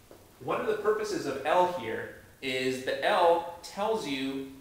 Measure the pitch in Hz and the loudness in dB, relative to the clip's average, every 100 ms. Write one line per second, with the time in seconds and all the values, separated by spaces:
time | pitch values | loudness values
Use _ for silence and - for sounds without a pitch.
0 | - - - - 127 - - - 214 208 | -20 -20 -20 -12 -4 -2 0 0 2 0
1 | 208 175 143 131 151 180 175 - 113 113 | 0 -2 -2 -4 4 4 4 2 -4 -6
2 | 127 - - - 131 131 131 127 135 - | -8 -14 -20 -8 -4 -2 0 -2 -4 -2
3 | 170 196 170 170 - - - 190 220 220 | 2 4 6 4 0 -12 -12 -4 -2 -2
4 | 143 135 135 135 135 - | -2 -4 -4 -4 -8 -14